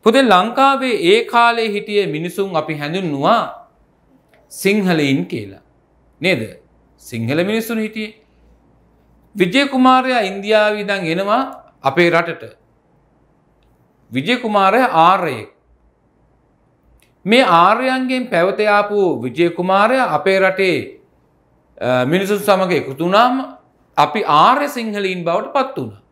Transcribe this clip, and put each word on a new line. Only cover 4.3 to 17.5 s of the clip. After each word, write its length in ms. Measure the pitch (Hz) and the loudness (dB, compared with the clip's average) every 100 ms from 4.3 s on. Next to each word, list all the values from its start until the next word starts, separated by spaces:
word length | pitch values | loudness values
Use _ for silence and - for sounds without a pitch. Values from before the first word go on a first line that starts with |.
| _ _ | _ _
සිංහලයින් 760 | - 190 208 190 165 143 139 180 | -4 0 0 0 0 0 -2 -2
කියලා. 360 | 139 101 95 _ _ _ _ _ _ | -8 -12 -18 _ _ _ _ _ _
නේද? 200 | 165 160 110 - _ _ _ _ | -2 -2 -4 -14 _ _ _ _
සිංහල 380 | - 117 113 147 | -12 -8 -4 -2
මිනිසුන් 360 | 185 226 226 226 | -2 -4 -4 -6
හිටියේ. 340 | 214 220 214 - _ _ _ _ _ _ _ _ _ _ _ 208 | -6 -8 -12 -14 _ _ _ _ _ _ _ _ _ _ _ -2
විජය 320 | 190 233 277 | 0 2 0
කුමාරයා 540 | 262 254 254 254 247 | 2 4 4 2 -2
ඉන්දියාවේ 600 | 196 196 202 214 214 208 | -2 -4 0 2 2 -2
ඉඳන් 240 | 202 196 165 | -4 -4 -2
එනවා 360 | 170 196 226 269 - - _ | -4 0 -2 -2 -10 -20 _
අපේ 280 | 135 147 175 | -2 2 2
රටට. 340 | 170 175 151 113 _ _ _ _ _ _ _ _ _ _ _ _ _ _ _ _ | 2 -2 -10 -16 _ _ _ _ _ _ _ _ _ _ _ _ _ _ _ _
විජය 260 | 123 156 247 | -8 -2 -4
කුමාරයා 520 | 233 208 190 220 254 160 | 0 2 2 2 2 4
ආර්යෙක්. 480 | 165 190 175 120 104 _ _ _ _ _ _ _ _ _ _ _ _ _ _ _ _ _ 180 | 4 4 -2 -8 -12 _ _ _ _ _ _ _ _ _ _ _ _ _ _ _ _ _ 0
මේ 180 | 233 | 2
ආර්යයන්ගෙන් 840 | 233 | 4